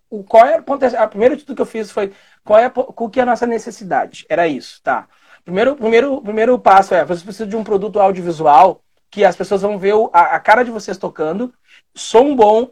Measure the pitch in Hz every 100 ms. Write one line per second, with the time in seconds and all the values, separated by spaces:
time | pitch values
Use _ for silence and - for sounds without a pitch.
0 | _ 214 190 226 254 320 - 277 254 233
1 | 214 202 247 294 - 269 233 226 208 -
2 | 196 - _ _ - 214 247 247 262 -
3 | 233 262 247 226 240 226 233 208 190 143
4 | - - - 160 170 127 - - - 117
5 | - _ _ _ - 180 247 294 220 233
6 | 277 269 202 214 233 247 202 196 196 185
7 | 147 170 185 190 214 220 214 202 208 208
8 | 196 185 175 156 156 147 185 160 _ _
9 | _ 196 202 175 180 196 202 208 196 214
10 | 220 - 160 165 - 226 247 220 196 190
11 | 185 - 156 190 247 - _ _ _ -
12 | - 226 285 262 208 220 254